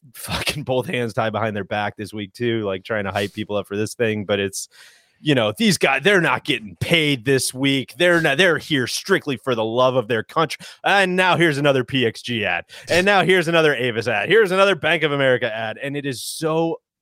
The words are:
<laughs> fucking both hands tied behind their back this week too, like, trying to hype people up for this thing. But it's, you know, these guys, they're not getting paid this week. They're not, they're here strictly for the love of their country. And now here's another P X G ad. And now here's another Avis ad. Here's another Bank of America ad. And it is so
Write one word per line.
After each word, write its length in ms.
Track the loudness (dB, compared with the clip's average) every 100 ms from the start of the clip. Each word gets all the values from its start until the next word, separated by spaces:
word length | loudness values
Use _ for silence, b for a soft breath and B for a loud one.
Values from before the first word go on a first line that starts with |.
| -14
<laughs> 60 |
fucking 500 | -16 -8 -6 -6 -6
both 220 | -2 -2 -2
hands 260 | -4 -4
tied 200 | -2 -2
behind 240 | -2 -2 -4
their 80 |
back 340 | -4 -4 -4 -6
this 160 | -10
week 200 | -10 -10
too, 280 | -4 -2 -2
like, 220 | -2 -4
trying 220 | -4 -4 -2
to 60 |
hype 220 | -2 -4
people 240 | -6 -6 -6
up 100 | -4
for 80 | -4
this 200 | -4 -2
thing. 300 | -2 -2 -2
But 140 | -2
it's, 300 | -2 -6 -12 b b b b b
you 140 | 0
know, 200 | 2 2 2
these 220 | 2 2
guys, 240 | 2 2
they're 180 | 2 2
not 240 | 2 0 -2
getting 300 | -4 -6 -10
paid 500 | 0 0 2 0 0
this 260 | 0 0
week. 440 | -2 -2 -2 -4 0
They're 240 | 2 4
not, 160 | 2 2
they're 220 | 2 2
here 260 | 0 -2 0
strictly 520 | -4 0 0 0 -4
for 180 | -2 -2
the 100 | 0
love 300 | 2 2 2
of 120 | 0
their 160 | -2
country. 400 | -2 -2 -2 -4 B B
And 320 | 0 2 2 2
now 200 | 2 4
here's 220 | 2 2
another 260 | 2 2
P 220 | 0 0 0
X 160 | -2
G 240 | -6 -2 -2
ad. 200 | -2 -6 B B
And 180 | 2 4
now 160 | 4
here's 240 | 4 2 2
another 260 | 2 2
Avis 340 | 2 0 -2 -2
ad. 220 | 0 2
Here's 220 | 2 4
another 240 | 4 2 2
Bank 260 | 0 0
of 100 | 0
America 400 | 2 2 2 0
ad. 280 | -4 -6 -8
And 160 | -8 -6
it 80 | -6
is 160 | -8
so 580 | -10 -6 -2 -2 -2 -4 _ _